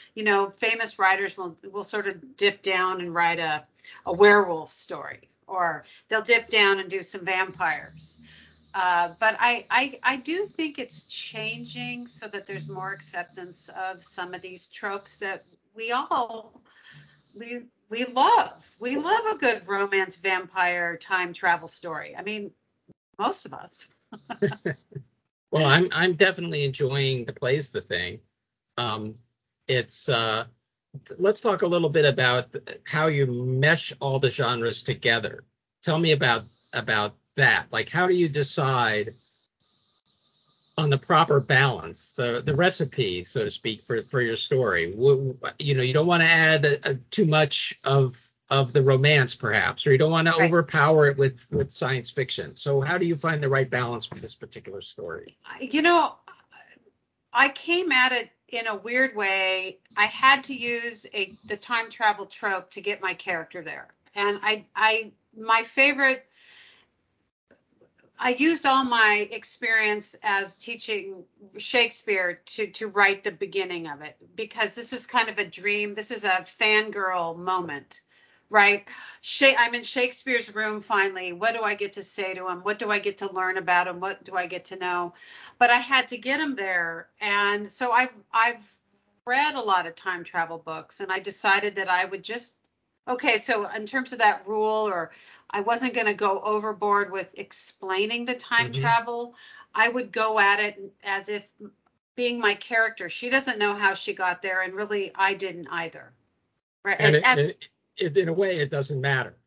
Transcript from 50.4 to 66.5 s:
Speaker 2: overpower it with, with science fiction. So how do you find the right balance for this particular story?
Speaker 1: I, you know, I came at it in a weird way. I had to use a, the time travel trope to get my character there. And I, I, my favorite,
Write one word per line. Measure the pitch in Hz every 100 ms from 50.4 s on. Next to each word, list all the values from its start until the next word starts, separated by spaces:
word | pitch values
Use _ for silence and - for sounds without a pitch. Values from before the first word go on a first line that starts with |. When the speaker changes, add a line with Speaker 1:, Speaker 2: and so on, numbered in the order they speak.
| 170
Speaker 2:
overpower | 170 156 160 147 156 143
it | 139
with, | 135 131 -
with | - 139
science | - 135 131 117
fiction. | - 131 - 80 -
So | - 139
how | 135 180
do | 175
you | 160
find | 165 156
the | 143
right | 135 131
balance | 127 123 120
for | - -
this | 107
particular | - - 110 101 98
story? | 90 - 87 80 - _
Speaker 1:
I, | - - 254
you | 269
know, | 320 349 302 - - - _ _ _ _ _ _ _ _ _
I | 240 277
came | 277 - 339 370
at | 262 254
it | 247 233 _ _
in | 240 226
a | 208
weird | 196 247 262 214
way. | 196 190 190 185 190 185 _ -
I |
had | 214 - 262 277
to | 269
use | 262 240 240 233 226 -
a, | 214 190 - 214
the | 208
time | - 233 226
travel | - 220 202 196
trope | - 214 190 180
to | -
get | 196 202
my | 190
character | 180 - 175 160 180
there. | 156 143 - _ _
And | - 202 202
I, | 202 214 - -
I, | 220 220 214 _ _ 220
my | 220 226
favorite, | 233 - 269 269 277 254 - _ _